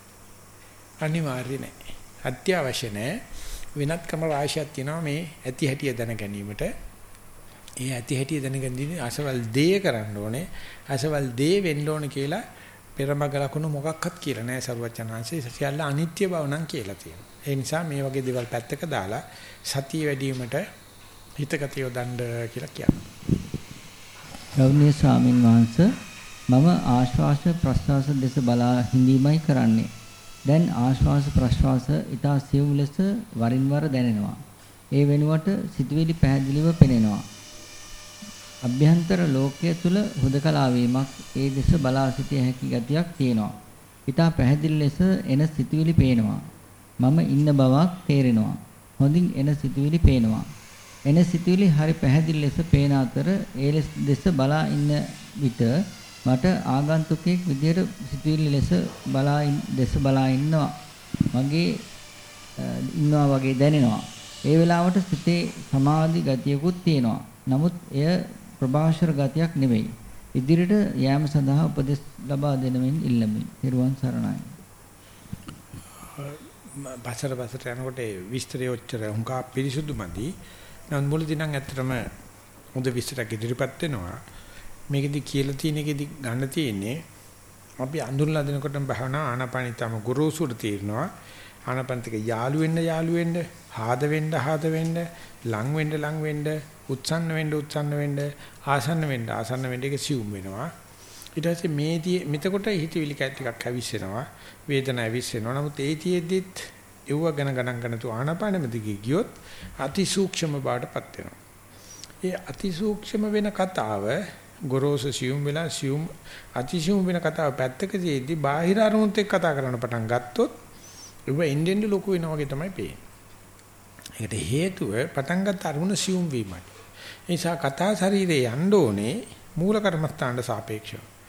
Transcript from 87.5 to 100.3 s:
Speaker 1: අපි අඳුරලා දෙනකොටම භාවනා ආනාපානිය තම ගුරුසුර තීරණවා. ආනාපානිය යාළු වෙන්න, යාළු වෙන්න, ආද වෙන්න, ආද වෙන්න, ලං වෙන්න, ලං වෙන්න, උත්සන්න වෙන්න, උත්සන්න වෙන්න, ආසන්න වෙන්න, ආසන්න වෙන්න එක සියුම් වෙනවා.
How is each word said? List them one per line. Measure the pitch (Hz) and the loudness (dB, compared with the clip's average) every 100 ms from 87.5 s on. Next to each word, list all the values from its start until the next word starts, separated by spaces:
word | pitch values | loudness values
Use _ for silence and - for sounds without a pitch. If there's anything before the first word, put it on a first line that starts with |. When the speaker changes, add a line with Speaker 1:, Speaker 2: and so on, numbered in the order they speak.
| - - - | -20 -20 -10
Speaker 1:
අපි | 131 156 | -6 -6
අඳුරලා | 120 135 151 156 | -4 0 0 0
දෙනකොටම | 143 143 143 143 135 | -2 -4 -4 -4 -4
භාවනා | 110 131 143 143 | -4 -4 -2 -2
ආනාපානිය | 123 127 127 123 | -4 -4 -4 -6
තම | 113 117 113 | -4 -6 -4
ගුරුසුර | 110 131 156 151 156 | -2 0 0 0 -4
තීරණවා. | 110 110 101 101 110 185 - - - - - | -2 -4 -4 -4 -4 -6 -8 -20 -20 -20 -14
ආනාපානිය | - 127 127 123 113 110 | -6 -6 -4 -6 -6 -6
යාළු | 110 113 127 151 | -2 -2 0 0
වෙන්න, | 160 165 | 0 0
යාළු | 165 160 165 | 0 -2 0
වෙන්න, | 170 170 170 160 - - 110 | 0 0 -2 -6 -12 -14 -6
ආද | 113 127 | -2 0
වෙන්න, | 147 156 156 156 | 0 0 0 -2
ආද | 135 156 160 | 0 0 0
වෙන්න, | 160 165 170 170 - - - | -2 -2 -4 -6 -12 -18 -10
ලං | 117 107 127 | -6 -4 -2
වෙන්න, | 156 151 151 | -2 -2 -2
ලං | 147 156 | -4 -4
වෙන්න, | 151 151 151 156 147 - - | -4 -4 -4 -6 -8 -16 -8
උත්සන්න | 135 - 165 165 | -6 -2 -2 -2
වෙන්න, | 160 156 | -2 -2
උත්සන්න | 151 147 151 147 | -2 -4 -4 -2
වෙන්න, | 147 147 143 143 - - - | -2 -2 -2 -4 -8 -16 -10
ආසන්න | - 139 123 165 | -2 0 0 -2
වෙන්න, | 151 127 113 | -2 -2 -4
ආසන්න | 107 113 127 131 | -6 -4 -4 -4
වෙන්න | 123 | -6
එක | 139 139 | -4 -4
සියුම් | - 135 | -2 -2
වෙනවා. | 104 | -2